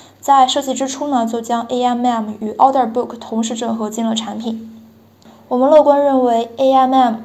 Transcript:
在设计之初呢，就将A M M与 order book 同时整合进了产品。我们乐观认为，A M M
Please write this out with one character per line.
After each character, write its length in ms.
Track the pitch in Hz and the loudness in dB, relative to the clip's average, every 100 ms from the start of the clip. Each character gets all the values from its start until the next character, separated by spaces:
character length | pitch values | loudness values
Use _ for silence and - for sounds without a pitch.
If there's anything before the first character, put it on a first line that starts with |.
| - _ | -20 _
在 260 | - 277 254 | 2 4 4
设 140 | 277 | 0
计 120 | 269 | -4
之 140 | 262 269 | -4 -4
初 220 | - 294 | -6 -4
呢， 160 | 262 226 | -2 -2
就 160 | 233 | -4
将 240 | 226 233 233 | -4 -6 -4
A 160 | 247 | -2
M 200 | 247 240 | -2 0
M 260 | 247 233 214 214 | 0 0 -4 -6
与 120 | 214 | -6
order 380 | - 269 269 233 | 2 2 2 0
book 280 | 247 233 - | -2 -6 -8
同 240 | - 220 | -6 -4
时 100 | 226 | -4
整 220 | 240 233 226 | -4 -6 -4
合 140 | 214 | -6
进 140 | 220 | -4
了 120 | 226 220 | -4 -4
产 220 | 208 214 | -6 -8
品。 420 | 233 226 - - - - _ _ - - - | -8 -8 -12 -20 -20 -20 _ _ -20 -20 -4
我 80 | 247 | 0
们 120 | 269 | 6
乐 140 | 311 | 6
观 180 | 294 285 | 6 4
认 220 | 285 269 | 2 2
为 260 | 247 226 233 - | 2 0 -2 -2
，A 180 | 269 | 2
M 200 | 262 262 | 4 4
M 220 | 262 247 220 | 2 2 -2